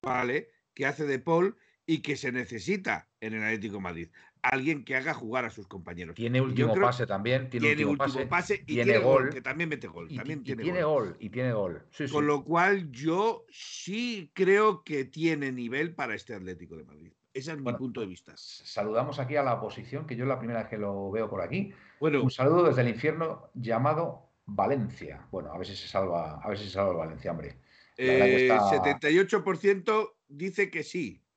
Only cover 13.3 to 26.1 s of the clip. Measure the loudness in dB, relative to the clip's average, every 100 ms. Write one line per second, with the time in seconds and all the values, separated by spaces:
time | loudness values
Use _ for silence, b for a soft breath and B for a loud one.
13.3 | -2 -8 -18 -16 -14 -8 -6 -4 -6 -10
14.3 | 0 6 8 6 4 -4 -4 -4 0 0
15.3 | 2 -2 -4 -4 -2 -2 -2 -4 -4 -6
16.3 | -10 -8 -10 -12 -16 -18 -20 -20 _ _
17.3 | -10 -8 -6 -4 -4 -6 -6 -8 -8 -18
18.3 | -20 -18 -18 -10 -4 0 0 0 -2 -2
19.3 | 0 2 0 -2 -10 -10 -8 -8 -4 -2
20.3 | -2 -2 -4 -4 -4 -4 -4 -4 -2 -2
21.3 | -2 -4 -2 -4 B B B 0 2 2
22.3 | 4 4 6 6 6 2 2 0 0 -4
23.3 | -4 -12 -10 -2 2 2 2 -2 -6 _
24.3 | _ -10 0 2 2 -2 -6 -12 -14 -10
25.3 | -8 -8 -8 -8 -10 -4 -2 0